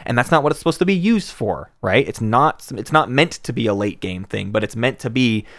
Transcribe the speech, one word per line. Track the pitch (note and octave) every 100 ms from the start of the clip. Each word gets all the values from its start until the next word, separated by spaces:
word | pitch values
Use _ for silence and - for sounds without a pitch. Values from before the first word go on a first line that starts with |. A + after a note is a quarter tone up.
| -
and | A#2+
that's | -
not | D#3+
what | D3
it's | D#3
supposed | E3 -
to | F3+
be | F#3+
used | G3 A3 -
for, | - G#2+ C#2+ - _
right? | F#2+ A2 C3+
It's | -
not, | A2 A#2+ D3 - - -
it's | A#2
not | D#3 C#3+
meant | C3 E3
to | - -
be | B2 A2
a | G2+
late | G#2 -
game | F#2 F#2
thing, | F#2+ G#2+ G2
but | G#2+
it's | G#2+ A2+
meant | B2 A#2
to | B2+
be | B2+ B2 G#2+ -